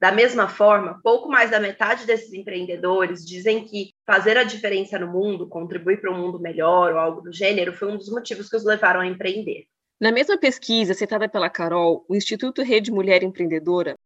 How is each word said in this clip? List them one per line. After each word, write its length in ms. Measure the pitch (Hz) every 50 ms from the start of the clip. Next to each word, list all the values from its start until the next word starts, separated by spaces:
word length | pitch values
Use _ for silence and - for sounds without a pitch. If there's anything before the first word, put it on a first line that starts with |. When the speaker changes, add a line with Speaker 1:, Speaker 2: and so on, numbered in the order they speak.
Speaker 1:
Da 100 | 180 185
mesma 380 | 202 214 233 247 247 240 202 185
forma, 500 | - - 208 208 208 202 190 170 156 -
pouco 280 | - 226 233 269 - 302
mais 200 | 277 247 233 226
da 120 | 226 208
metade 440 | 208 196 190 - 214 208 233 240 233
desses 280 | 220 226 214 226 - 185
empreendedores 920 | 190 196 208 190 180 180 180 175 170 175 180 190 190 185 175 180 165 160
dizem 380 | 170 180 185 185 220 220 220 214
que 280 | - 208 202 190 - _ _ _
fazer 320 | - 202 190 190 214 226
a 60 | 247 247
diferença 560 | 214 226 208 - 202 202 190 196 190 202 180
no 120 | 175 175
mundo, 360 | 175 185 202 208 196 175 175
contribuir 540 | 175 - 165 170 165 175 180 165 180 196 208
para 100 | 208 190
um 60 | 185
mundo 220 | 180 180 180 175 175
melhor 520 | 170 165 160 160 160 165 180 180 175 170
ou 80 | 160 160
algo 220 | 165 165 165 170
do 100 | 170 175
gênero, 420 | 165 175 196 196 208 196 175 180 180
foi 160 | - 208 202
um 80 | 208
dos 140 | 202 196 202
motivos 380 | 220 240 233 - 226 190 202 -
que 80 | -
os 80 | 220 214
levaram 340 | 214 208 208 214 180 180 185
a 80 | 180
empreender. 580 | 185 185 185 202 185 190 214 208 175 - - - _ _ _ _ _ _
Speaker 2:
Na 140 | _ 214 220
mesma 260 | 233 247 285 - 403
pesquisa 560 | 403 - 269 254 - - - 226 226 220 175 185
citada 360 | - 208 196 220 208 214 208
pela 200 | - 202 175 170
Carol, 560 | - - 170 165 170 175 175 170 165 - - -
o 60 | 185
Instituto 460 | 202 202 - 220 208 254 262 254 -
Rede 300 | 262 247 226 214 208 233
Mulher 320 | 226 190 190 196 185 180 185
Empreendedora, 720 | 185 185 - 175 165 160 160 156 170 180 180 165 151 135 - _